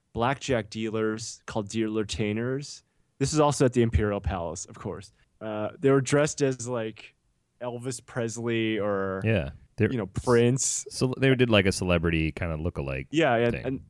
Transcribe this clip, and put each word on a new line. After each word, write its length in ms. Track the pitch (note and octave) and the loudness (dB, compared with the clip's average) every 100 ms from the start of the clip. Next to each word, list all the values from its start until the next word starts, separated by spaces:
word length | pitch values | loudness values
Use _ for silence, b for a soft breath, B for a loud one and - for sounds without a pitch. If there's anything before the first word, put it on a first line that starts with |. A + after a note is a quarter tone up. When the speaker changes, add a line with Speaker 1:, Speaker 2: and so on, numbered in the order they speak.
| _ | _
Speaker 1:
blackjack 560 | A2+ A#2+ C#3 - A#2+ F#2+ | -2 0 0 -2 -2 -2
dealers 720 | A2 A2 A2 A2 A2 A2+ - - | -6 -4 -2 -2 -2 -10 -14 -6
called 240 | A2+ G2 | -6 -4
dealertainers. 1120 | A2+ A2 A2 G#2 - G#2+ G#2+ B2 C3+ D3 - _ _ _ - | -2 -2 -2 -4 -4 -2 -2 -4 -6 -8 -18 _ _ _ -4
This 140 | C#3 | 0
is 60 | D3+ | 4
also 260 | D3 - C3 | 4 4 2
at 80 | |
the 80 | A#2+ | 4
Imperial 400 | A2+ - G#2 G2+ | 2 2 0 -2
Palace, 440 | - F#2+ E2+ D#2+ - | -4 -4 -6 -8 -14
of 120 | - | -12
course. 340 | G#2+ E2+ - _ _ - | -12 -12 -14 _ _ -14
Uh, 280 | A2 G#2+ G#2+ - | -8 -6 -6 0
they 120 | C3+ | 4
were 100 | C#3 | 4
dressed 400 | B2 C#3+ D3+ - | 4 2 2 0
as, 260 | C#3 B2+ A#2 | -2 -2 -6
like, 480 | A#2+ A2 G#2+ - _ _ _ _ - | -6 -6 -10 -20 _ _ _ _ -12
Elvis 420 | B2 A#2+ B2+ A#2+ - | -10 -8 -8 -10 -8
Presley 760 | B2+ A#2 A#2 A#2 A2+ A2 G#2+ | -4 -4 -4 -2 0 0 0
or, 420 | G#2 G2 G2 F#2+ | 0 0 -2 0
Speaker 2:
Yeah. 280 | G#2+ G#2 C#2 - - - | 2 2 0 -10 -14 -2
They're 140 | A2 | 0
Speaker 1:
you 60 | B2 | 0
know, 80 | F#2+ | -4
Prince. 800 | - - A#2 A#2+ C3 - - - | -4 2 6 6 2 -2 -4 -8
Speaker 2:
So 220 | - B2+ B2+ | -2 -2 2
they 160 | C3+ B2+ | 2 4
did, 140 | B2 | 6
like, 160 | G#2 F#2+ | 6 4
a 60 | |
celebrity 600 | - F#2 F2 E2+ E2 D#2 | 2 2 2 4 2 0
kind 200 | - F2 | -2 -6
of 80 | D#2 | -4
lookalike 480 | E2+ D2+ C#2 C2+ C#2 | -4 -4 -6 -6 -4
Speaker 1:
Yeah, 240 | D3+ D3 A#2+ | 0 2 4
and, 180 | A#2+ | 2
Speaker 2:
thing. 120 | A#2+ B2+ | 0 -6
Speaker 1:
and 140 | C3+ | -8